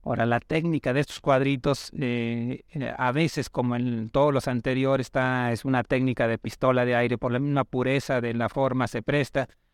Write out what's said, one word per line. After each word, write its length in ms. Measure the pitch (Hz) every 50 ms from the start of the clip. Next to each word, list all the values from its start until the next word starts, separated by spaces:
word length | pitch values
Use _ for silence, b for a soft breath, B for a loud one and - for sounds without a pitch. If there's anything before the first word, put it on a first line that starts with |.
| -
Ahora, 200 | - 123 - 113
la 160 | 117 117 120
técnica 500 | - _ 151 160 156 170 160 143 - 135
de 80 | 127 139
estos 220 | 147 - - -
cuadritos, 680 | - 143 139 131 135 139 139 131 - 151 139 - - - -
eh, 640 | - 139 123 120 120 117 117 117 117 117 120 131 - - _ -
eh, 200 | 151 131 117 -
a 140 | - 127 127 123
veces, 360 | 147 165 151 - 156 127 -
como 280 | - - 123 123 120
en 320 | 123 123 127 120 113 110 110
todos 240 | - 143 143 151 143
los 160 | 131 - 139
anteriores, 580 | 123 120 113 135 131 131 131 135 135 131 127
está, 440 | - - 135 127 127 127 127 123 120 117
es 100 | 110 -
una 200 | 135 131 127 117
técnica 440 | - 139 127 127 131 117 - 123
de 100 | 113 117
pistola 460 | 110 - 110 - - - 131 127 127 123
de 120 | 123 123
aire, 220 | 120 120 120 120
por 140 | 113 - 127
la 80 | 120 123
misma 240 | 139 143 143 139 127
pureza 560 | _ - 127 123 131 135 139 - - 139 123
de 140 | 117 120 117
la 160 | 117 117 110
forma 380 | - 143 135 135 127 131 123
se 140 | 113 - 120
presta. 460 | 107 - 143 147 135 - - 143 127 - b b b b